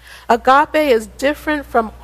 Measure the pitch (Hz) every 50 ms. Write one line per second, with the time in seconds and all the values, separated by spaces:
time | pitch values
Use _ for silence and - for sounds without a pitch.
0 | - - - - - - 233 233 - 247 269 285 311 302 - 311 302 285 233 220
1 | 214 196 - - 254 285 294 - - 311 302 285 269 - - 233 220 208 - -